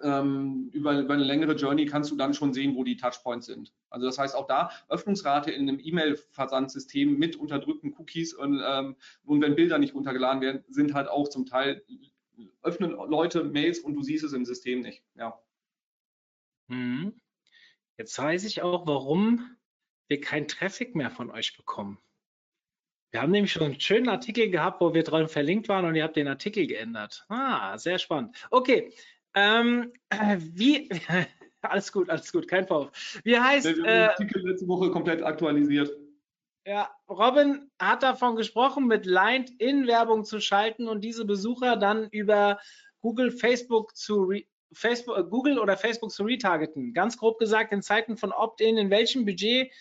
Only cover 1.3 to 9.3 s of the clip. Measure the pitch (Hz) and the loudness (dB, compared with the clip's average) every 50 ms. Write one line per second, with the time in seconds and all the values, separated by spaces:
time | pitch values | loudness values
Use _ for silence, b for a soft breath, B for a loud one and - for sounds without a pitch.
1.3 | 143 151 160 156 147 135 143 139 143 151 151 143 143 151 147 147 147 143 139 147 | 2 0 2 2 0 0 0 0 2 2 0 0 0 -2 -4 -2 -2 -2 -2 -2
2.3 | 143 - 147 139 123 131 139 139 135 123 131 123 120 - 127 123 - - _ 127 | 0 0 -2 -2 -2 0 -2 -2 -2 -2 -2 -4 -4 -2 -4 -4 -4 -4 _ -8
3.3 | 120 117 117 117 113 117 113 - _ _ _ _ - 123 123 131 131 139 139 139 | -8 -8 -8 -12 -14 -14 -16 -20 _ _ _ _ -8 -4 -4 -4 -2 -2 -4 -2
4.3 | 131 135 135 - 131 143 170 170 B B B _ 147 175 - 208 196 - - 143 | -2 -6 -2 0 0 0 0 -2 B B B _ -6 -6 -2 -2 -2 -2 0 0
5.3 | 139 143 143 143 - 135 139 139 135 139 - 156 165 170 156 151 143 - - _ | 0 0 0 -2 -4 -2 -2 -2 -2 -4 -4 -4 -2 0 0 0 0 -2 -6 _
6.3 | _ - 135 135 135 131 135 135 - - - - - 139 139 147 143 139 160 165 | _ -8 -6 -4 -2 -2 -2 -4 -6 -14 -16 -6 -2 0 2 2 2 2 0 -2
7.3 | 160 151 151 143 143 139 139 143 156 - - 143 - - 160 - - 165 165 165 | -2 -6 -8 -6 -6 -4 -4 -4 -8 -6 -8 -12 -12 -12 -20 -12 -8 -8 -8 -8
8.3 | - - 135 143 143 135 98 127 135 135 135 139 135 B B B B B _ 135 | -8 -6 -2 -2 -2 -2 -2 -2 -2 -2 -4 -6 -10 B B B B B _ 0